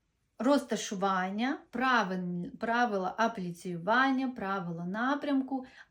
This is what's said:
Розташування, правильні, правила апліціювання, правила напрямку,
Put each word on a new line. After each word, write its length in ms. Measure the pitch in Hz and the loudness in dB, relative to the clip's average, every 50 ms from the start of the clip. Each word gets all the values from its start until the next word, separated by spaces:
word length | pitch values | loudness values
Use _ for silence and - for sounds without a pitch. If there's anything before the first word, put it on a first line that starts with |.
| _ _ _ _ _ _ _ _ | _ _ _ _ _ _ _ _
Розташування, 1200 | 226 254 285 269 262 - 226 202 - - 220 190 190 196 190 185 180 190 196 208 233 262 311 370 - _ | 4 4 4 4 4 0 -4 -4 -2 -4 -4 0 0 2 2 2 0 -2 -2 -2 -2 -2 -2 -4 -8 _
правильні, 800 | - 233 247 262 254 233 208 180 185 185 185 175 175 175 175 - | -6 -2 0 2 4 4 2 2 -2 -4 -4 -4 -4 -4 -6 -8
правила 640 | - - - 220 226 240 247 233 208 196 185 180 - | -8 -8 -4 0 2 2 2 2 2 0 -2 -2 0
апліціювання, 1120 | - 226 226 226 - 185 175 170 - - 185 175 165 165 185 220 247 269 269 269 254 269 254 | 2 0 0 2 -2 -6 -6 -6 -8 -8 -8 -6 -4 0 2 4 4 6 4 4 2 0 -2
правила 560 | 254 - 196 190 196 196 180 170 170 165 175 | -4 -4 -4 -4 -4 -4 -4 -6 -6 -6 -6
напрямку, 800 | 180 190 214 240 262 285 294 285 285 285 269 254 - 269 262 247 - - - - _ | -6 -4 -2 0 0 0 0 0 0 2 2 0 0 -4 -6 -6 -8 -18 -20 -20 _